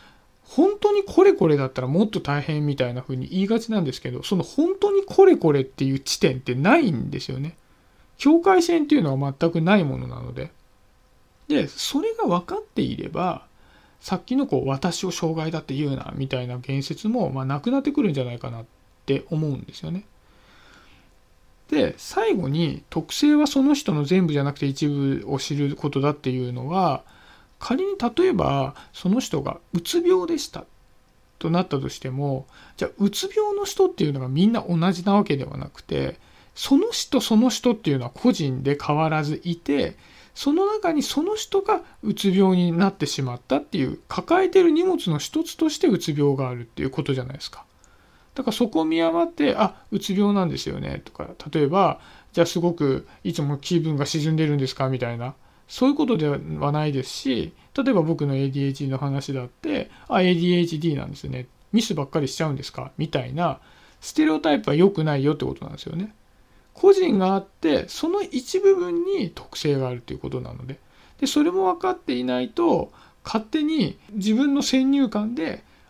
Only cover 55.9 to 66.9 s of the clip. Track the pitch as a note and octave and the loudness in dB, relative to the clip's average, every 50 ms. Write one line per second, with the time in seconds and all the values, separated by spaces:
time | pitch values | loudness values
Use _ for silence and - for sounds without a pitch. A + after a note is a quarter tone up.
55.9 | C#4+ C#4+ D4+ A#3+ A3+ D#3+ D#3 D3 C#3+ C#3 C#3+ D#3 D#3 D3 D3 C#3+ D3 D3+ D3+ D3+ | 4 2 2 0 0 0 2 0 -2 -2 -4 -8 -6 -4 -2 0 0 0 0 -2
56.9 | C#3 C3+ B2 - - - - C4+ B3+ G#3+ D#2 - - _ _ _ _ - B3+ C4+ | -2 -4 -4 -6 -10 -8 -4 -2 -2 -2 -4 -6 -8 _ _ _ _ -2 0 2
57.9 | A#3+ F#3 D#3 D#3+ E3 D3 D3 C#3+ C#3 C3+ C#3 C#3 C3 C#3+ C#3 C#3 C3+ C#3 C#3+ C3+ | 4 2 2 2 0 -2 0 -2 0 0 -2 -2 -2 -2 -2 -2 -2 -4 -4 -4
58.9 | C3+ C3 D3 C#3 C#3 C#3 - - C#3 C3 B2 B2+ - _ - D#4+ D4 - - - | -4 -4 -2 -2 -4 -4 -4 -6 -6 -8 -8 -10 -14 _ -6 -4 -4 -4 -6 -8
59.9 | - - - - - G3 F#3 F3+ F#3 E3 F3 F3 F3+ F3 F3 E3+ E3 D3+ D#3+ E3 | -12 -20 -10 -2 0 2 4 4 4 4 4 2 4 2 2 0 -2 -2 -2 -2
60.9 | D3 C#3 - - C#3+ - - C#3 C3 B2+ B2 - _ _ _ _ - A3+ A#3 - | -2 -2 -4 -8 -12 -12 -10 -10 -8 -8 -10 -12 _ _ _ _ 0 0 0 0
61.9 | G3+ D3+ C3+ - - E3 C#3+ B2+ - - E3 D#3 C#3 - C3 - - - B2+ C3+ | -2 -4 -4 -2 -2 -2 -2 -2 -2 -2 -2 -2 -2 -6 -8 -12 -12 -12 -14 -12
62.9 | - - D3+ D#3 - C#3+ A#2+ B2 C3 D#3+ F3+ D#3+ C3 - - - - - - - | -6 -6 -6 -4 -2 -4 -4 -4 -4 -2 -2 -2 -2 -4 -10 -20 -20 -20 -20 -20
63.9 | _ _ - - - D4+ D#4 D#4 D#4 D4+ - - - - - - D3 D#3 F3+ G3 | _ _ -18 -4 0 2 2 4 2 2 2 2 2 2 2 0 4 6 6 6
64.9 | G3 E3 D#3 D#3 D3 C#3 C3+ D3 D3+ D3 C3+ C3+ C3+ - - D3 D3+ D3 - - | 4 2 0 0 0 2 2 2 0 0 -2 -6 -6 -8 -10 -14 -14 -14 -12 -10
65.9 | - E3 G3 G#3+ - _ _ _ _ _ _ _ _ - _ _ _ - - G4 | -8 -8 -8 -8 -12 _ _ _ _ _ _ _ _ -20 _ _ _ 4 6 6